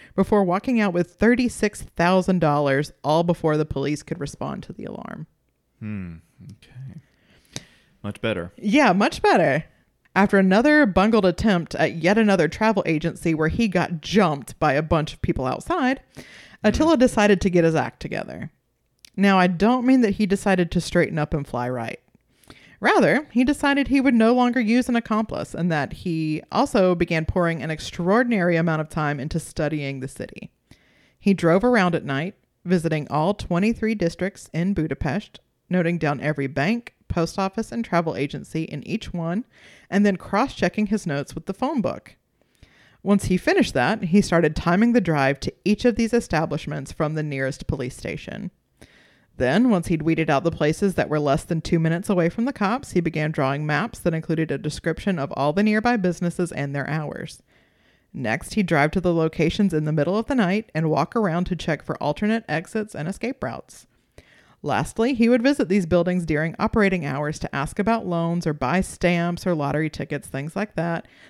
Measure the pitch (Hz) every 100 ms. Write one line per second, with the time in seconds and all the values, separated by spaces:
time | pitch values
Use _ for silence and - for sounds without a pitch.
0 | - - 190 208 185 185 - 233 208 175
1 | 170 _ 214 247 240 - 208 - - -
2 | 170 185 180 180 156 147 143 135 151 -
3 | 139 160 170 165 160 151 151 135 139 147
4 | - 165 143 - 143 139 - - - -
5 | - - 156 _ _ _ _ _ 107 101
6 | 90 82 _ _ 92 - - 123 131 147
7 | - _ _ _ _ - - _ _ _
8 | 101 - 113 98 87 - 208 277 247 185
9 | 262 - 415 254 147 139 - _ _ _
10 | _ 185 202 196 190 196 294 302 247 180
11 | 214 220 185 175 220 175 - - 147 165
12 | 165 214 208 190 156 - 220 202 - 156
13 | 170 - 170 156 156 - 226 180 151 165
14 | - 190 175 143 - - 156 135 160 165
15 | 156 - - 165 131 - - 349 254 269
16 | - - - - - - 214 208 320 285
17 | 247 226 208 190 196 175 165 151 120 -
18 | - - - 76 - - _ _ _ _
19 | - - 196 190 180 165 208 254 247 262
20 | 214 196 202 196 202 185 170 175 - 175
21 | 156 160 151 151 139 120 123 123 113 -
22 | _ _ _ _ - - - _ 226 415
23 | 180 233 302 233 262 285 285 277 269 269
24 | 262 233 220 247 247 254 214 240 254 233
25 | - 214 220 - - - 175 151 135 -
26 | 180 160 156 156 - 208 277 220 185 170
27 | 170 160 160 185 170 165 156 156 - -
28 | 175 220 247 214 175 165 170 156 151 165
29 | 151 147 156 165 - - 147 151 139 135
30 | 127 - - - - _ _ _ _ _
31 | _ _ 196 185 170 185 247 240 180 165
32 | 143 135 180 - _ _ 165 180 160 156
33 | - 147 170 202 - 175 214 226 220 220
34 | 165 - 190 - - 156 185 180 160 -
35 | 156 180 - - _ _ _ 180 165 170
36 | 151 139 151 147 135 139 156 240 - -
37 | - 175 165 - 190 - - 233 - 175
38 | 165 98 147 - - 160 160 - - 220
39 | - 175 165 190 - _ - - _ 196
40 | 202 185 - 202 269 - 185 - 208 214
41 | 170 143 - 165 - - 262 294 - -
42 | - - _ _ _ _ _ _ _ _
43 | 190 202 - 185 - 381 220 139 131 214
44 | 175 202 - 170 160 160 175 180 240 233
45 | 175 151 135 139 - - 202 208 240 220
46 | 226 233 - 156 160 143 - 151 135 -
47 | 151 156 151 139 135 - - 139 127 -
48 | - - - - - - _ _ - _
49 | _ _ _ - 127 175 254 185 - 160
50 | 156 160 160 139 165 160 151 160 202 175
51 | - 151 147 135 - 165 - 165 160 165
52 | 208 180 170 - 247 - 196 254 - 180
53 | 165 156 151 156 135 143 151 147 - -
54 | 175 160 - 160 160 139 165 - 170 160
55 | 202 170 139 - 147 180 214 214 240 240
56 | 180 165 175 175 175 - 143 143 - 156
57 | 147 - 175 - _ _ _ _ _ _
58 | _ - 110 131 - 220 185 156 151 190
59 | 175 165 160 - 165 - 196 156 151 156
60 | 151 208 220 262 180 208 - 156 160 -
61 | 156 233 196 170 180 175 - 151 - -
62 | 147 147 208 226 - 151 170 220 214 -
63 | 156 - 233 - 120 - - - _ _
64 | _ - _ _ _ _ 147 110 160 -
65 | 240 233 233 247 262 285 175 202 160 175
66 | 175 180 165 147 160 - 220 226 196 185
67 | 143 139 147 151 - 139 151 - 202 226
68 | 180 170 165 170 170 147 127 180 185 -
69 | 175 175 175 170 185 160 143 147 156 -
70 | - 147 - 135 151 - 214 - 170 165
71 | - _